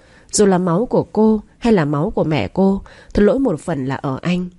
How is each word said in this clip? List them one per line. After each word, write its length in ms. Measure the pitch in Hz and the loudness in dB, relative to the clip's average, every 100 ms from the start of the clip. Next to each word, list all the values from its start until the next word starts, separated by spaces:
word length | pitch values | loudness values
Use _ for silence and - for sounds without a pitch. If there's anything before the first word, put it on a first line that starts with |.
| _ - _ | _ -20 _
Dù 140 | - 202 | 2 2
là 120 | 180 | 2
máu 280 | 180 165 254 | 0 0 0
của 160 | 208 | -2
cô 380 | 185 - 220 214 - _ | -2 0 2 2 -4 _
hay 140 | 240 | -2
là 120 | 202 | 0
máu 260 | 147 143 175 | 0 -2 -2
của 140 | - | -2
mẹ 240 | 156 147 95 | -2 -2 -2
cô, 340 | - 196 196 - - - | 0 0 0 -6 -20 -6
thì 80 | - | 2
lỗi 160 | 202 254 | 2 2
một 220 | 262 156 | 0 -2
phần 260 | - 147 131 | -4 -6 -4
là 80 | |
ở 240 | 135 143 131 | -6 -6 -6
anh. 260 | 170 180 180 | -4 -4 -4